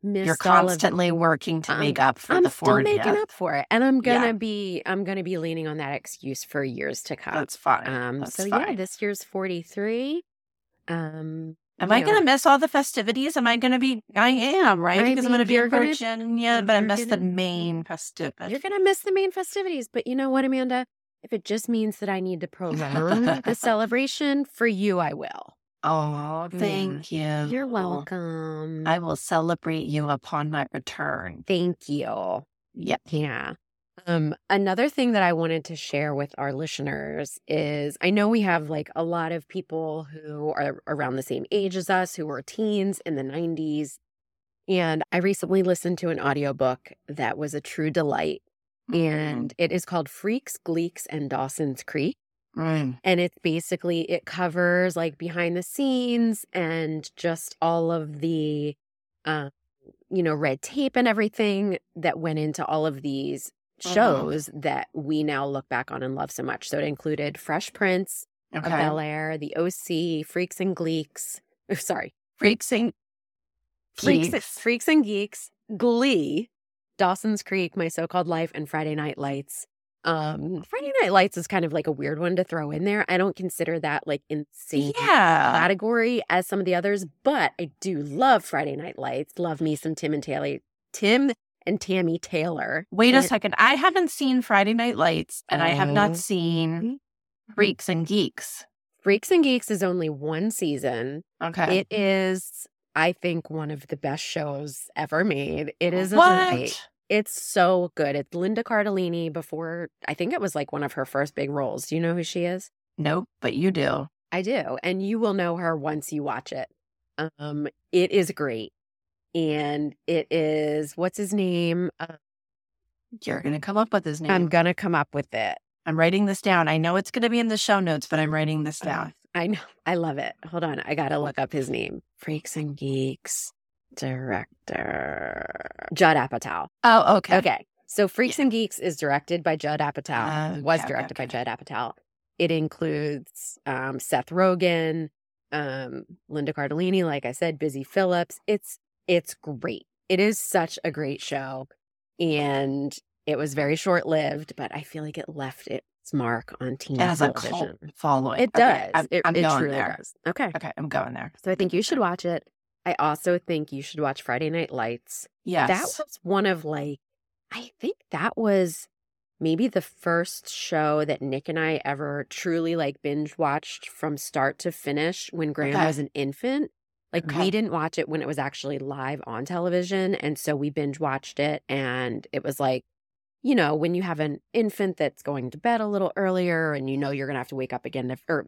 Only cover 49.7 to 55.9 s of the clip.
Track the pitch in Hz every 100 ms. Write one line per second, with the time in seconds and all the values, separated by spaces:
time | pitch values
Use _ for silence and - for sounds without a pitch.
49.7 | 175 - 180 143 - 196 240 - - -
50.7 | 165 165 - - 156 139 135 135 - 151
51.7 | 127 - - 151 - _ _ _ - 160
52.7 | 156 139 127 190 175 175 _ 175 160 -
53.7 | 180 175 170 160 170 - 175 180 165 180
54.7 | 180 185 170 165 147 170 170 170 175 180
55.7 | - 277